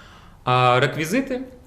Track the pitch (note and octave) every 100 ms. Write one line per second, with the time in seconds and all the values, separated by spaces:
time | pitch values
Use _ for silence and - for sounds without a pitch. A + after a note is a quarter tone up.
0 | - - - - - B2+ B2+ B2 B2+ C#3+
1 | D#3 A#3 C4 B3+ C4 -